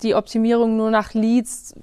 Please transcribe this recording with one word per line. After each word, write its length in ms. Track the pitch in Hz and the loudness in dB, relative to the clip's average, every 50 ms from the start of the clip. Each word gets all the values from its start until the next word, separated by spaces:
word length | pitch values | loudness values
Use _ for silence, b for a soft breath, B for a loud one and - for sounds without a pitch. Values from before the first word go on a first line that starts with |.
| - | -2
die 120 | 220 - | 0 0
Optimierung 640 | 170 208 - - 226 220 233 233 233 233 226 220 | 0 -2 -2 -2 0 2 2 2 2 2 2 0
nur 140 | 220 220 220 | 0 0 0
nach 240 | 220 214 208 - - | 0 0 -2 -2 -2
Leads 600 | 220 214 226 233 254 226 - - - - - - - | -2 0 2 2 0 0 -2 -10 -16 -16 -18 -20 -20